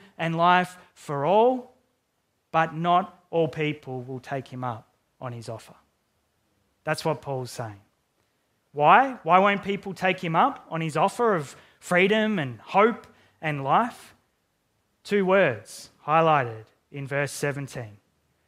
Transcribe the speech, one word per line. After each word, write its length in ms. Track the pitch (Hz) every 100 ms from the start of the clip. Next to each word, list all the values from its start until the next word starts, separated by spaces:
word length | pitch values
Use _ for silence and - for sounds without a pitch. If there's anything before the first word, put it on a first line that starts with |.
| - -
and 180 | 165 165
life 400 | 175 180 180 - -
for 300 | _ - 143
all, 460 | 143 202 240 254 247 _ _ _ _ _ _ _ _
but 240 | 160 160
not 480 | 156 170 175 202 - _
all 160 | 170 160
people 560 | 165 151 147 - 131
will 160 | 123 131
take 300 | - 139 131
him 160 | 127
up 240 | 127 113 - _ _ -
on 120 | 127
his 160 | 120 113
offer. 260 | 110 - - _ _ _ _ _ _ _ _ _ _
That's 220 | - 156
what 180 | 165 151
Paul's 300 | - 135 123
saying. 280 | - 113 101 _ _ _ _ _ _ _ _ _
Why? 460 | 143 147 196 269 247
Why 160 | 160 180
won't 240 | 202 202
people 320 | 196 202 196
take 240 | 175 185 185
him 160 | 175
up 320 | 165 247 262 -
on 100 | 160
his 160 | 160 151
offer 400 | 185 - 240 190
of 180 | 139 - - _
freedom 640 | - 175 190 220 214 208
and 180 | 135 113
hope 460 | - 190 220 233 - _ _ _
and 220 | 156 147
life? 520 | 135 170 233 - - _ _ _ _ _ _ _ _ _
Two 200 | - 208
words 640 | 185 196 175 110 - - - _
highlighted 600 | - 160 165 151 123 110 110 _ _
in 160 | 143 139
verse 240 | 139 139
seventeen. 680 | - 147 139 139 - 113 104 _ _ _ _